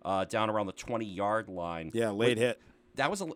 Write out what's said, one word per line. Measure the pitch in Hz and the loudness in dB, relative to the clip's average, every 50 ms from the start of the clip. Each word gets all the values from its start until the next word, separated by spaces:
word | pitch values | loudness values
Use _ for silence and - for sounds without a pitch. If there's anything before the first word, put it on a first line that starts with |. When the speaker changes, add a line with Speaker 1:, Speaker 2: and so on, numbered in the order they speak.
| - | -2
Speaker 1:
uh, | - 98 95 95 | 0 2 2 2
down | 90 - 110 110 110 | 2 2 2 2 2
around | 107 107 104 | 2 2 0
the | 95 92 | 0 -4
twenty-yard | - - - 120 113 113 104 92 90 101 101 107 113 107 101 | -8 -6 -4 -4 -4 -4 -4 -2 -2 0 2 2 0 0 -2
line. | 92 90 85 85 85 82 80 80 80 | -6 -6 -4 -4 -4 -6 -6 -4 -2
Speaker 2:
Yeah, | 113 117 110 | 0 0 0
late | 101 101 113 120 120 107 | 2 2 4 4 4 4
Speaker 1:
Wa-, | 120 | 2
Speaker 2:
hit. | 123 110 - - - - _ _ _ - | 0 0 -4 -10 -18 -20 _ _ _ -2
Speaker 1:
that | - 131 147 | 0 0 0
was | 202 196 | 0 -2
a, | 196 160 160 | -4 -6 -8